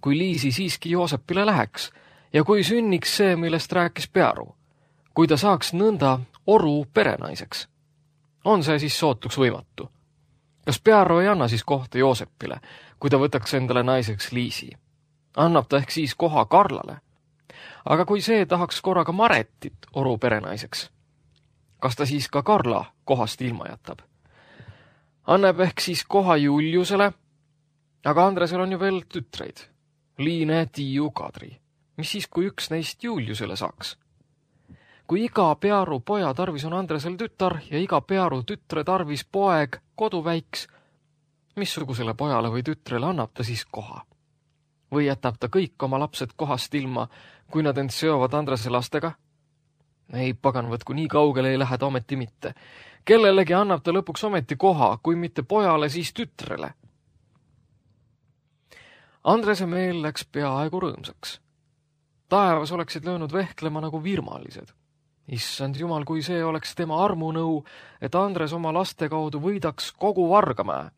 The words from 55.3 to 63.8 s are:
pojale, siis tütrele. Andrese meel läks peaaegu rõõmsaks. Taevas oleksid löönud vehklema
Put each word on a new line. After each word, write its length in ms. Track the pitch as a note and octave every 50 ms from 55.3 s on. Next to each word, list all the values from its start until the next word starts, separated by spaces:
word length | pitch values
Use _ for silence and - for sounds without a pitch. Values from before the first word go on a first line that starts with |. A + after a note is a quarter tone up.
| - - C3+
pojale, 460 | - G3 G#3+ G#3 F#3 E3 D3+ D3 D3
siis 240 | C#3 E3+ E3+ - -
tütrele. 560 | - A#3+ - _ - - - - - D2+ C#2+ - _ _ _ _ _ _ _ _ _ _ _ _ _ _ _ _ _ _ _ _ _ _ _ _ _ _ _ _ _ _ _ _ _ _ _ _ _ _ _ - - - - - _ _ _ _ _ _
Andrese 440 | - - A3+ A3+ G3+ G#3+ F3+ F#3+ E3+
meel 380 | E3+ F3+ F#3 F#3 F3 E3+ D#3 D3+
läks 160 | - - -
peaaegu 560 | _ _ C#3+ D3 C#3+ C3 C3+ D3 D#3 D#3 F#3
rõõmsaks. 640 | F#3 D#3+ A2+ - - - - _ - - - - _ _ _ _ _ _ _ _ _ _ _ _ _ _ _ _ _ _
Taevas 400 | - G3 G3+ F#3 E3+ D#3+ D3+ D3
oleksid 320 | F3 F3 E3+ - - E3 C#3+
löönud 300 | F3 F3+ F3 D#3+ D3 D3
vehklema 500 | F#3 G3 E3+ - - - D#3+ D3+ D#3